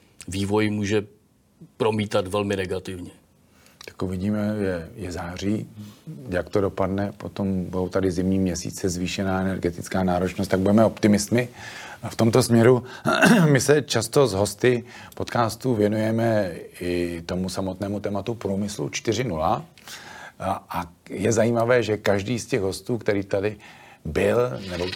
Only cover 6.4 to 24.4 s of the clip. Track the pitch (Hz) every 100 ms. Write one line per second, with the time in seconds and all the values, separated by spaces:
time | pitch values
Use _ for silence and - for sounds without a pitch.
6.4 | 85 107 95 - 95 98 101 - 92 -
7.4 | 98 95 85 92 92 95 95 87 92 95
8.4 | 92 82 - - 98 87 90 - 95 95
9.4 | 95 92 87 - - 95 92 87 90 -
10.4 | 92 92 98 107 107 - 107 101 - 117
11.4 | 123 - - - - - 113 - 113 123
12.4 | 117 117 113 123 - - - - - 226
13.4 | 156 135 - 147 - 117 107 147 131 95
14.4 | 101 - 123 120 117 - - - 95 120
15.4 | 113 107 131 110 104 110 110 113 117 110
16.4 | 95 82 - - 90 87 87 85 82 92
17.4 | 92 104 95 92 101 104 101 101 101 113
18.4 | 98 98 104 - 71 - - 107 127 80
19.4 | 82 123 - - - - - - - -
20.4 | 95 98 - 87 85 - - - 107 113
21.4 | 113 117 117 123 107 104 107 101 98 117
22.4 | - 127 95 90 - 120 - 101 98 101
23.4 | 104 104 - - - - 80 78 101 110